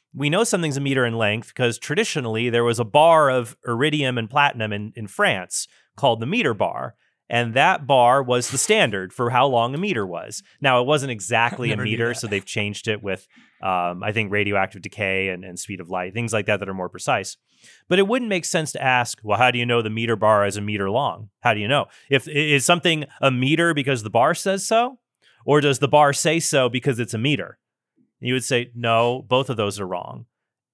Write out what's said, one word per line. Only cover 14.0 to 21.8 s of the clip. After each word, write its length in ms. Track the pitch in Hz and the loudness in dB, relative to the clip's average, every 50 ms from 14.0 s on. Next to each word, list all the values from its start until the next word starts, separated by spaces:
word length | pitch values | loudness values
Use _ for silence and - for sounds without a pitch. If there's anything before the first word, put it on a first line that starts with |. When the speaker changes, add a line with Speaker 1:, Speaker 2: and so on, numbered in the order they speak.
Speaker 1:
I 120 | 101 107 104 | -6 -4 -2
think, 180 | 113 107 95 | -2 -2 0
radioactive 500 | 101 104 101 101 101 98 95 95 - 95 | 0 -2 0 0 0 0 -2 -2 -4 -14
decay 460 | 80 101 - - 104 95 95 95 95 | -16 -14 -8 -4 -4 -2 -2 -2 -2
and, 160 | 95 92 90 95 | -2 -4 -6 -10
and 160 | 92 90 92 | -14 -14 -14
speed 220 | - - 98 90 | -12 -12 -12 -12
of 80 | 87 85 | -10 -8
light, 240 | 92 90 90 95 92 | -6 -6 -6 -6 -6
things 180 | 117 120 110 | -6 -6 -4
like 140 | 113 107 98 | -4 -4 0
that 160 | - 104 95 | 0 -2 -2
that 80 | 98 95 | -2 -6
are 40 | 95 | -6
more 140 | 95 90 | -6 -8
precise. 480 | 87 - 92 - - 127 104 95 - - _ _ _ _ _ _ - - _ _ - | -8 -10 -8 -4 -2 -2 -2 -2 -6 -12 _ _ _ _ _ _ -20 -20 _ _ 0
But 100 | 175 190 | 2 2
it 80 | 196 | 2
wouldn't 220 | 196 240 262 247 220 | 2 0 -2 -2 -2
make 160 | 196 175 - | -4 -4 -4
sense 260 | - - 160 156 - | -2 -4 -2 -4 -4
to 100 | - - | -6 -2
ask, 380 | 139 131 127 123 120 - - _ - | 0 2 2 2 0 -2 -6 _ -4
"Well, 140 | 104 104 | -2 2
how 140 | 107 123 127 | 4 4 2
do 80 | 123 123 | 2 0
you 60 | 120 | 0
know 160 | 120 120 120 | 0 0 0
the 80 | 110 107 | 0 0
meter 260 | 110 113 117 117 113 | -2 -2 -2 -2 0
bar 300 | 98 107 107 107 101 101 | 2 4 4 6 6 4
is 100 | 101 95 | 2 0
a 60 | 104 | -4
meter 280 | 101 104 107 98 98 95 | -6 -4 -4 -2 -2 -2
long? 400 | 101 127 143 113 85 95 107 - _ _ | 0 0 -2 -2 -4 -6 -14 -20 _ _
How 120 | - 120 110 | 0 0 0
do 60 | 107 | 2
you 80 | 101 | 0
know? 200 | 107 143 143 | 0 0 -2